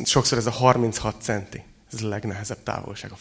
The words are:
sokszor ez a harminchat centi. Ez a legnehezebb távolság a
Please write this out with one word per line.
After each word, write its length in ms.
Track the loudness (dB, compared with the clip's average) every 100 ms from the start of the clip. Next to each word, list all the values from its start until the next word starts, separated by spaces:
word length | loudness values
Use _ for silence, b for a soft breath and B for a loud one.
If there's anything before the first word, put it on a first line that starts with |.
sokszor 340 | 4 4 4 2
ez 80 | 0
a 40 |
harminchat 720 | 4 6 6 4 0 -4 -4
centi. 400 | -2 -4 -4 -12 -16 -20 -14
Ez 100 | -6
a 60 | -4
legnehezebb 540 | -2 -4 -6 -8 -8
távolság 500 | -6 -6 -6 -12 -12
a 60 | -14